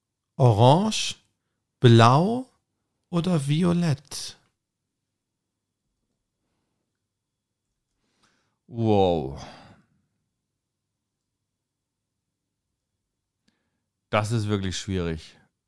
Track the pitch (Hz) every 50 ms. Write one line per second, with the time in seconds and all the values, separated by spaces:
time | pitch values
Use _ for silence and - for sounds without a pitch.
0 | _ _ _ _ _ _ _ - 123 120 107 101 120 127 147 180 214 220 - -
1 | - - - - _ _ _ _ _ _ _ _ _ _ _ _ - 120 117 113
2 | 113 120 131 151 180 208 233 254 262 - _ _ _ _ _ _ _ _ _ _
3 | _ _ 175 170 160 185 175 156 135 139 147 160 180 175 170 175 175 160 131 -
4 | - _ - - - - - _ _ _ _ _ _ _ _ _ _ _ _ _
5 | _ _ _ _ _ _ _ _ _ _ _ _ _ _ _ _ _ _ _ _
6 | _ _ _ _ _ _ _ _ _ _ _ _ _ _ _ _ _ _ _ _
7 | _ _ _ _ _ _ _ _ _ _ _ _ _ _ _ _ _ _ _ _
8 | _ _ _ _ _ _ _ _ _ _ _ _ _ - 120 117 113 110 104 98
9 | 95 90 85 80 69 67 71 - - - - - - - - - _ _ _ _
10 | _ _ _ _ _ _ _ _ _ _ _ _ _ _ _ _ _ _ _ _
11 | _ _ _ _ _ _ _ _ _ _ _ _ _ _ _ _ _ _ _ _
12 | _ _ _ _ _ _ _ _ _ _ _ _ _ _ _ _ _ _ _ _
13 | _ _ _ _ _ _ _ _ _ _ _ _ _ _ _ _ _ _ _ _
14 | _ _ 117 107 104 104 120 113 104 104 107 98 95 92 85 - - 104 95 92
15 | 87 82 80 78 - - - _ _ _ _ _ _